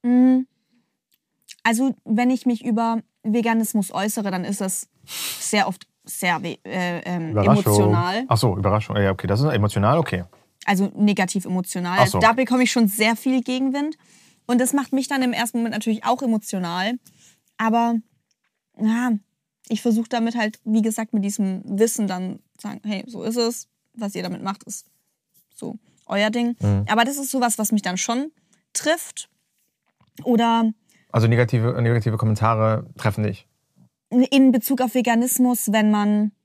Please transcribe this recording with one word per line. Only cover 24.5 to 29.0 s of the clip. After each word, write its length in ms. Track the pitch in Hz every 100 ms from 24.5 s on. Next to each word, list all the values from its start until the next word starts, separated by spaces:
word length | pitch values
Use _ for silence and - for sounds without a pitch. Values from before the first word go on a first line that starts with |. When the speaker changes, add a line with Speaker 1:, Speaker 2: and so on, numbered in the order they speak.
| 202 -
Speaker 1:
ist 200 | - _ _ _ _ _ _ _ -
so 240 | - 214 _ _ -
euer 240 | 202 214
Ding. 260 | 240 240 240
Speaker 2:
Mhm. 260 | - 139 104
Speaker 1:
Aber 180 | 220 233
das 120 | 285
ist 140 | 269
sowas, 260 | 262 240 226
was 140 | 214
mich 100 | 214
dann 160 | 185 185
schon 340 | - 240 302 _ _ _ _
trifft. 560 | - 294 330